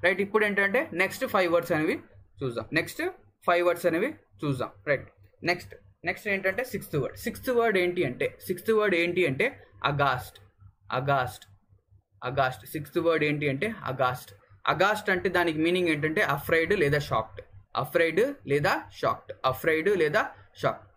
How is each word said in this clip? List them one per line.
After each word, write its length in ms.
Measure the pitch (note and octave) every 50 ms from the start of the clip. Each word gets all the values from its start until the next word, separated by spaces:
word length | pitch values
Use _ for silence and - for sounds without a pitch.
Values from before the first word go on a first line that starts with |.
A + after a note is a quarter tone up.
| -
రైట్, 180 | F3 F#3+ F#3 G3+
ఇప్పుడు 200 | G3 - A3 G#3+ G#3
ఏంటంటే 340 | G3+ G3 G3+ G3 G3 B3 D#4 D#4+ - E3 F#3
నెక్స్ట్ 240 | F#3+ - - C4+ B3+ -
ఫైవ్ 160 | G3+ F#3 E3+ E3
వర్డ్స్ 180 | E3+ E3+ E3+ F3
అనేవి 220 | D3+ D#3 E3 B3 E4 - - - - - _ _ -
చూద్దాం. 280 | C#3+ C3 A#2 A2+ A2+ - - D#3
నెక్స్ట్ 260 | E3 D#3+ - - D#4 F4+ F#4 - - - _ _ _
ఫైవ్ 160 | - F3 F3 F3 F3
వర్డ్స్ 180 | E3+ E3+ - F3
అనేవి 200 | E3 E3 G3 C#4 - - _ _ _ - -
చూద్దాం. 280 | D3 C#3 B2 A#2+ G2+ - - - -
రైట్, 180 | C#3+ - - - _ _ - - _ _ -
నెక్స్ట్, 340 | D#3+ F3 E3+ - - - - - - _ _ _ E3
నెక్స్ట్ 200 | F#3+ - - G#3 G3
ఏంటంటే 280 | F#3+ F#3+ F#3+ F#3+ G3 C4 B3+ -
సిక్స్త్ 260 | G3 G3+ - - D3+ B2+
వర్డ్. 160 | - - - -
సిక్స్త్ 260 | A#3 A3+ - - - B3+ A#3
వర్డ్ 200 | A#3 A#3 G#3+ F#3+ F3
ఏంటి 200 | F3+ F3+ F3+ F3 C3
అంటే, 180 | A#2+ - C#3+ B2 - - - -
సిక్స్త్ 260 | F#3 F3+ - - A3 G#3+
వర్డ్ 180 | G#3 G#3 F#3+ E3 E3
ఏంటి 200 | F3 F3 F3+ F3+ D#3 C3+
అంటే 160 | C3+ F#3+ B3+ C#4+ - - _ - - - C3 D3
అగాస్ట్, 480 | C#3 C#3+ C#3 B2+ B2 - - - - - - _ _ - - - _ _ - - B2+
అగాస్ట్, 460 | C3+ C#3 C#3+ C3+ B2 A2 - - - _ - - _ _ _ _ _ _ _ - _ _ _ _ -
అగాస్ట్. 440 | B2 C3+ C#3 C3+ C3 C3 - - - -
సిక్స్త్ 260 | D#3+ D3 - - F3 D#3+ E3+
వర్డ్ 180 | E3 D#3+ D3 D3+
ఏంటి 180 | D3 D3+ D3 D3 C3
అంటే 140 | C3+ F#3+ A3 A3+ G#3 - - B2+
అగాస్ట్. 420 | B2+ C3 B2 B2+ C3 - - - - _ _ - - _
అగాస్ట్ 420 | - C#3+ D#3 F3+ G3+ G#3+ G#3 - - F#3+
అంటే 160 | F3+ F3+ G3 F3
దానికి 240 | F3 F3 E3+ D#3+ D3+ D#3
మీనింగ్ 240 | E3 F3 F#3 F3+ E3+
ఏంటంటే 320 | D#3 D3+ D3 D#3 D#3+ - - D3 C#3+
afraid 400 | D3 - - E3+ D#3+ E3 D#3+ G3+ G#3
లేదా 180 | E3 C#3+ C#3+ D3 C#3+
shocked, 320 | - C#3 A2+ G#2+ - - - - _ - - - _ _ A2 B2+
Afraid 360 | - - E3+ E3 E3 D#3+ E3+ A3+ C#4 F#3+ - - -
లేదా 220 | C#3 D3 D3 F#3 A#3+ D#4+ - - -
shocked, 340 | - - A#2+ G#2 - - - G#2+ - - C3+
Afraid 380 | C3 - - D#3+ D#3+ D#3+ D#3+ F#3+ G#3 F#3+
లేదా 220 | D#3 D3+ D3+ G#3+ C4+ - - - - - _ -
షాక్. 200 | - C3+ A2 - - - _